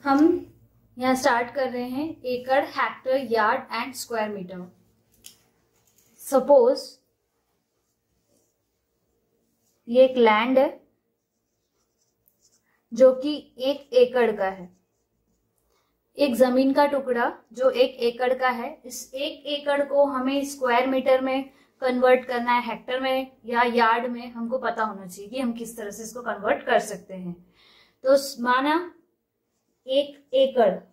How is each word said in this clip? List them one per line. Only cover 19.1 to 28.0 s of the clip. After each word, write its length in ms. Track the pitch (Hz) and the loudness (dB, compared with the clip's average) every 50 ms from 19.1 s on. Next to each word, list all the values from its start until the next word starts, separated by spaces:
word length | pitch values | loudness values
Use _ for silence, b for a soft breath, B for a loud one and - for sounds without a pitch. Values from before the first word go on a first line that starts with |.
| - | -10
एक 320 | 262 285 311 294 - _ 294 | -8 -8 -8 -8 -10 _ -8
एकड़ 340 | 285 285 294 285 285 285 285 | -8 -6 -4 -2 -2 -2 -2
को 200 | 277 269 277 285 | 0 2 2 2
हमें 380 | 277 277 262 254 262 277 277 269 | 2 2 -4 -4 -2 -2 -2 -4
square 420 | 277 - - 254 247 240 240 262 | -6 -8 -4 -2 2 2 2 2
meter 340 | 269 269 269 262 277 262 262 | 2 -2 -2 2 2 2 2
में 300 | 262 262 262 269 269 269 b b b b b _ 269 | 2 0 -2 -4 -4 -8 b b b b b _ -4
convert 420 | 254 254 247 254 254 254 254 254 | -2 0 2 4 4 4 4 2
करना 280 | - 247 240 240 240 240 | -4 -6 -4 0 0 0
है, 180 | 240 247 226 | 0 0 -4
hectare 300 | 220 208 - - 254 254 | -10 -10 -8 -6 -6 -4
में 300 | 262 262 262 262 262 262 _ _ _ | -2 -2 -2 -2 -4 -6 _ _ _
या 160 | 220 240 233 247 | -6 0 0 0
yard 420 | 247 226 233 233 226 226 240 240 | 2 2 2 2 2 2 0 -2
में, 260 | 254 240 233 247 247 240 | -6 -8 -8 -12 -14 -12
हमको 260 | 233 233 233 - - | -10 -8 -6 -6 -4
पता 260 | 220 233 - 233 220 | -4 -4 -4 -4 -6
होना 220 | 220 202 190 196 | -6 -6 -10 -14
चाहिए 240 | 180 180 196 202 202 | -16 -16 -16 -16 -12
कि 100 | 233 269 | -8 -6
हम 120 | 269 240 226 | -4 -4 -4
किस 240 | 233 233 220 - | -6 -10 -12 -12
तरह 140 | - 214 202 | -12 -12 -12
से 120 | 202 214 226 | -12 -14 -16
इसको 200 | 220 - 247 240 | -14 -14 -12 -8
convert 420 | 233 208 202 196 233 277 - - | -8 -8 -4 -2 -2 -2 -2 0
कर 120 | - 240 214 | 0 0 0
सकते 340 | - - 202 180 - _ 185 | 0 -2 -10 -12 -14 _ -16
हैं। 200 | 185 180 175 175 - _ b b b b b b b b b b b | -12 -10 -12 -12 -12 _ b b b b b b b b b b b